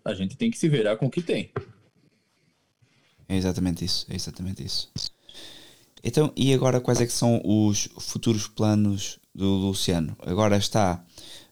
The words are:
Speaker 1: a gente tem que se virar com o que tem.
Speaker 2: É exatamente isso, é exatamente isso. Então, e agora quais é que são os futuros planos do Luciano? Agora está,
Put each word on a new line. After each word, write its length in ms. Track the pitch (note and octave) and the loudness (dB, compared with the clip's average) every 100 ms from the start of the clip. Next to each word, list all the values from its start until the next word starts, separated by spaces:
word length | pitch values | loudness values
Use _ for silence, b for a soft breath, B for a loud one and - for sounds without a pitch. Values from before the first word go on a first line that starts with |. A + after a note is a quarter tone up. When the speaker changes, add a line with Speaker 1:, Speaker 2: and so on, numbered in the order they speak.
Speaker 1:
a 100 | - | -8
gente 220 | G2 F#2+ - | -4 -6 -2
tem 160 | A#2 | -4
que 60 | A#2 | 0
se 100 | E3+ | 0
virar 280 | C#3+ G#2 A2 | 2 2 0
com 100 | C3+ | -2
o 40 | |
que 100 | - | -2
tem. 300 | E3+ E3+ F2+ - - - _ _ _ _ _ _ _ _ _ _ b b b b _ | -4 -4 -4 -10 -12 -20 _ _ _ _ _ _ _ _ _ _ b b b b _
Speaker 2:
É 80 | F#2+ | 0
exatamente 480 | F#2 F2 F2+ E2+ | 0 0 -2 -2
isso, 220 | E2+ F2+ - | -2 -4 -4
é 60 | |
exatamente 500 | F#2 F2 - F#2 F#2+ | -8 -8 -8 -8 -8
isso. 260 | D#2 - - - - _ B B B B B B B - | -6 -6 -6 -8 -10 _ B B B B B B B -8
Então, 300 | A2+ A#2+ D3+ - | -2 2 2 2
e 180 | C3+ | 2
agora 260 | C3 C3 B2+ | 4 4 2
quais 200 | B2 A#2+ | 2 2
é 60 | A#2+ | 2
que 60 | |
são 300 | - A#2+ A#2 | 2 2 2
os 440 | - G#2+ G#2+ G2+ - - | 4 4 4 2 -2 -8
futuros 480 | - - - G#2+ - | -10 -4 0 0 -2
planos 720 | - G#2+ G#2+ G#2 G2+ - - _ | -2 2 4 2 0 -6 -14 _
do 120 | - F#2+ | -4 0
Luciano? 720 | G2 G2 G2 - F2 D#2 D2 | 2 0 0 0 0 -2 -6
Agora 360 | - F2+ G#2+ G2+ | -4 0 2 2
está, 480 | G2 A2+ G2 F2 - B B B B | 2 2 0 0 -8 B B B B